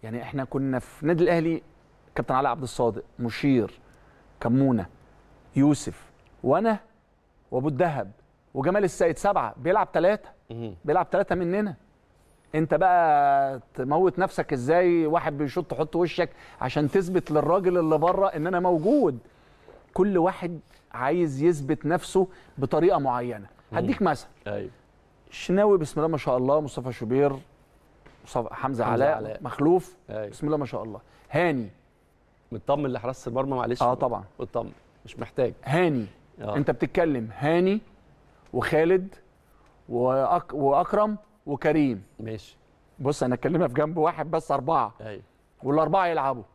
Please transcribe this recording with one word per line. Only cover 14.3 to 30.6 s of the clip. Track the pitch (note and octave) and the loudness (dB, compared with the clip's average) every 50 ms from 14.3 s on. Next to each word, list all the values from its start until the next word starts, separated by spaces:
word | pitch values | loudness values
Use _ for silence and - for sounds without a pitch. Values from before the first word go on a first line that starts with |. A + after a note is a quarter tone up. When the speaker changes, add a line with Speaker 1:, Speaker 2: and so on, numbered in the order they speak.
| - - D#3 - D3+ | -2 -6 -4 -2 -4
Speaker 1:
إزاي؟ | C3 A#2+ B2+ D#3+ F3 F#3 F3+ F3 E3+ D#3+ | -4 0 2 4 4 6 6 4 4 2
واحد | D3+ D#3 E3+ - D#3+ D3 | 2 0 0 0 -2 -2
بيشوط | C#3 D3+ C#3 - F3+ D#3+ | -2 -4 -2 -2 -6 -6
تحط | - C#3+ A#2+ - - - | -4 -4 -4 -4 -2 0
وشك | E3 F3+ D#3+ - - E3+ - - - - - - - | 0 0 0 0 -2 -2 -4 -4 -16 -20 -20 -12 -8
عشان | - B2+ - D3+ D3+ C#3 | -6 -4 0 0 0 2
تثبت | - F#3+ F#3+ E3+ F#3 F3 - - | 2 0 0 2 -2 -2 -2 2
للراجل | D3+ D3+ C#3+ D3 E3+ G3+ F#3 F#3 F3+ | 0 0 2 4 2 2 2 2 2
اللي | F3+ E3 D#3 D#3 | 2 2 2 2
بره | D#3 D3+ F3 F3+ F#3+ G3 | 2 4 2 2 2 2
إن | G3 - D#3+ D3+ | 0 0 -2 -2
أنا | F3 F#3+ F3 | -2 0 0
موجود. | F3+ F3+ F3+ E3 D#3 G3+ C#4+ D4 A#3+ E3+ C3 A#2 - - _ _ _ _ _ _ _ - - - _ _ _ | 2 2 2 2 2 2 4 4 4 2 0 -2 -12 -20 _ _ _ _ _ _ _ -20 -20 -20 _ _ _
كل | - F#3 G#3 G3 | 0 0 2 2
واحد | F3 E3 F#3 F#3 - F#3 E3+ F3 D3+ - _ - _ _ _ | 2 2 2 0 -2 -8 -8 -8 -10 -14 _ -20 _ _ _
عايز | - A#2 B2 C3+ D#3+ F3+ F3 D#3 C3+ C3 D3 | -10 -4 -2 -2 0 0 0 0 0 2 2
يثبت | E3+ F3 D3 C#3 C3+ D#3 - - | 2 2 2 -2 -4 -4 -2 0
نفسه | D3 E3+ F3 - - - F#3+ F#3 F#3 - - - - - | -2 -2 -2 -2 -2 0 0 0 0 -4 -20 -20 -18 -8
بطريقة | - C#3 B2+ - D3+ D#3+ F#3 G3 D#3+ | -6 -4 0 0 2 4 4 4 4
معينة. | C#3 C3 A#2+ B2 B2 B2 A#2 G#2 G2 - _ _ _ _ | 2 0 -2 -2 -2 -6 -8 -10 -12 -18 _ _ _ _
Speaker 2:
مم. | A2 | -4
Speaker 1:
هديك | D3+ F3+ G3 C4 - | -2 -2 -2 -2 0
مثل. | G#3 F3 D3 B2+ - - - _ _ | 0 0 0 -2 -6 -18 -20 _ _
Speaker 2:
أيوة. | G#2 G#2 G2+ G2+ - - _ _ _ _ _ _ _ _ _ _ _ | -8 -8 -8 -8 -10 -14 _ _ _ _ _ _ _ _ _ _ _
Speaker 1:
الشناوي، | - - - - F3+ F#3+ G#3 G#3+ G3+ | -18 -14 -4 -2 2 2 4 4 4
بسم | F#3 D#3 C#3 - D3+ | 4 2 -2 -2 -2
الله | D3+ D#3+ | -2 0
ما | E3 | -2
شاء | C#3+ - D3 B2+ | -2 -2 0 0
الله، | B2+ B2+ C3 C#3+ D3+ | 0 2 2 2 2
مصطفى | D3+ C3+ - - B2 C3 | 0 -2 -8 -8 -8 -8
شوبير، | A#2 - A#2+ G#2+ B2+ C3+ C#3+ C#3+ C#3 C3+ - _ _ _ _ _ _ _ _ _ _ _ _ - - _ - | -8 -8 -4 -2 2 2 2 2 0 -4 -12 _ _ _ _ _ _ _ _ _ _ _ _ -20 -20 _ -20
مصطفى، | - - B2+ A#2 A2 - | -6 -4 -4 -4 -4 -8
حمزة | |
Speaker 2:
حمزة | - B2+ C3 C#3 A2+ A#2 | -6 -6 -6 -2 -2 -2
Speaker 1:
علاء، | - A#2 A#2+ C3 C#3+ D#3 | 0 2 2 2 2 0
Speaker 2:
علاء. | A2+ A2 G#2+ A2 - - | 0 -4 -10 -12 -12 -12
Speaker 1:
مخلوف، | B2+ - - C#3+ D#3 F3 F#3 - - - _ _ - | -12 -4 0 2 4 4 2 0 -4 -20 _ _ -12
Speaker 2:
أيوة. | G#2 A2 G#2+ G2+ | -10 -10 -10 -10
Speaker 1:
بسم | F#2+ - - | -10 -8 -4
الله | D3 D#3 | -4 -2
ما | D3+ | -2